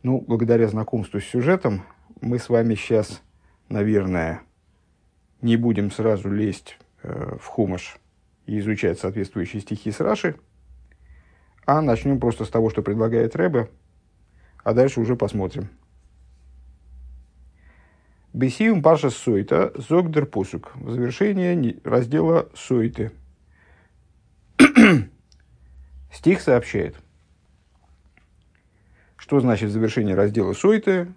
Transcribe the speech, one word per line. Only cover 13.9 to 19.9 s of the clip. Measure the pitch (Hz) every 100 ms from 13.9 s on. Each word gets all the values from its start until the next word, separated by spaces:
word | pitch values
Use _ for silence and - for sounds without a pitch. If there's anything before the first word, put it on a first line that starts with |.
| _ _ _ _ _ _ -
а | 104
дальше | 110 135 127
уже | 110 120
посмотрим. | 95 107 92 - 104 - _ _ _ _ - _ - - - - - - - - - _ - _ - _ _ _ _ _ _
Бесиум | - 127 - 220 196
Паршас | 156 160 139 -
Сойта, | - 101 104 107 - -
Зогдер | 127